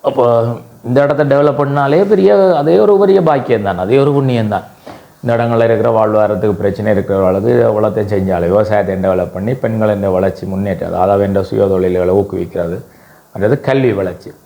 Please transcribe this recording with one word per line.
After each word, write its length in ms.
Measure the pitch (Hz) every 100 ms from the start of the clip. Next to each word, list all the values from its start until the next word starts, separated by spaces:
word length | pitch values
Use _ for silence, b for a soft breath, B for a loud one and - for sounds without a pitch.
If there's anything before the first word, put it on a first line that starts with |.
அப்போ 440 | 143 135 120 117 117 117 - -
இந்த 180 | 117 127
இடத்த 240 | 143 147 143
டெவலப் 360 | 139 147 139
பண்ணாலே 440 | 143 143 139 156 202
பெரிய, 500 | 202 190 202 190 160
அதே 240 | 147 180
ஒரு 180 | 208 196
பெரிய 240 | 202 190
பாக்கியம் 420 | 160 143 123 113
தான், 140 | 98 90
அதே 200 | 92 135
ஒரு 160 | 143
புண்ணியம் 340 | 143 135 120 110
தான். 160 | 98 - B B B B _
இந்த 140 | 120 117
இடங்கள்ல 280 | 117 117
இருக்கிற 420 | 113 113 113 110 110
வாழ்வாதாரத்துக்கு 460 | 107 104 104 107
பிரச்சனை 460 | 95 101 98 107 101
இருக்கிறவர்களுக்கு 680 | 98 98 95 95 113 120
இவ்வளோத்தையும் 500 | 117 107 107 104 101
செஞ்சாலே, 260 | 101 95 87
விவசாயத்தை 560 | 85 101 104 104 95 95
டெவலப் 360 | 95 92 87
பண்ணி 200 | 92 104
பெண்களின் 580 | 135 113 113 107 101 98
வளர்ச்சி 340 | 92 95 - 95
முன்னேற்றம், 480 | 95 101 90 90
அதாவது 300 | 87 92 101
என்ற 200 | 98 98
சுய 240 | 95 104 101
தொழில்களை 460 | 95 92 92 90
ஊக்குவிக்கிறது, 680 | 98 95 90 87 90 85 92 - B B B B
மற்றது 260 | - 104 143
கல்வி 340 | - 135 127
வளர்ச்சி 380 | 98 92 87 - -